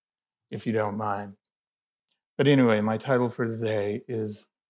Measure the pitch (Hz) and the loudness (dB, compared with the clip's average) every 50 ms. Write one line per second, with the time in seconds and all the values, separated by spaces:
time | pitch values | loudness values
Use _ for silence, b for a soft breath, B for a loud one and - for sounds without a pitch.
0 | _ _ _ _ _ _ _ _ _ _ - 104 - 117 107 110 107 104 98 107 | _ _ _ _ _ _ _ _ _ _ -14 -8 -6 -2 0 0 0 -2 -4 -4
1 | 107 104 101 101 104 101 98 - _ _ _ _ _ _ _ _ _ _ _ _ | -4 -4 -4 -6 -6 -10 -14 -20 _ _ _ _ _ _ _ _ _ _ _ _
2 | _ _ _ _ _ _ _ - 139 143 147 135 127 117 110 107 104 110 110 110 | _ _ _ _ _ _ _ 0 4 4 6 6 6 6 4 4 2 0 -2 -2
3 | - 143 135 123 123 120 117 - 123 113 113 110 117 110 110 104 101 104 107 120 | 0 0 2 2 2 0 -2 -4 -4 -4 -4 -4 -4 -2 -2 -2 -2 -2 -4 -6
4 | - - 120 113 107 107 104 - - _ _ _ _ _ | -8 -8 -6 -6 -6 -6 -8 -12 -16 _ _ _ _ _